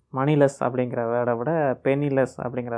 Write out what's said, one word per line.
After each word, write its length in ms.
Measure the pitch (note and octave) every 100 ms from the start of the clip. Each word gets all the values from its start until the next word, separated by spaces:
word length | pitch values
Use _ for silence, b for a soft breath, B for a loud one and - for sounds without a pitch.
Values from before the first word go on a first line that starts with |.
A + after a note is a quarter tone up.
| _
மணிலெஸ் 500 | C3 C#3 D3+ C#3 -
அப்படிங்கிற 380 | C3 B2+ B2 A#2+
வேர்டை 340 | A#2 A#2+ A#2+ A#2
விட 420 | B2 E3 C#3+ B2
பெனிலெஸ் 520 | C3+ C#3 D3 C3+ B2+ -
அப்படிங்கிற 380 | B2 B2 A#2+